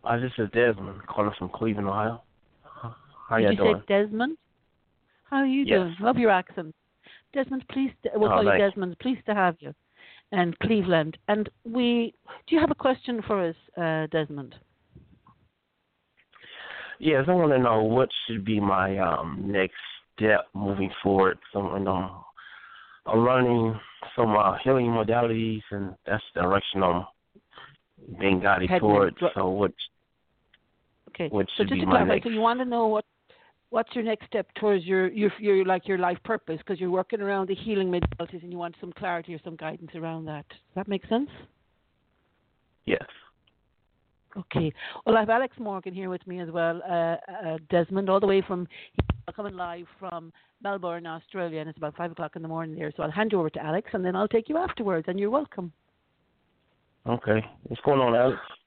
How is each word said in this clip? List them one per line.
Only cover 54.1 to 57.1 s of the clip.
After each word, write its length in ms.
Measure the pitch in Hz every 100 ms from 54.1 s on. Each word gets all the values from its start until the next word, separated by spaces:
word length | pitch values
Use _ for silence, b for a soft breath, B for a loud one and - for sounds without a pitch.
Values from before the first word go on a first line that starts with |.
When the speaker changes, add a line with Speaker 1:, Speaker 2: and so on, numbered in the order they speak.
| 190
Speaker 2:
I'll 120 | 208
take 220 | 226 226
you 80 | 311
afterwards, 500 | 359 - 208 170 160
and 100 | 185
you're 120 | 202
welcome. 420 | 262 285 - 175 _ _ _ _ _ _ _ _ _ _ _ _ _
Speaker 1:
Okay. 360 | 120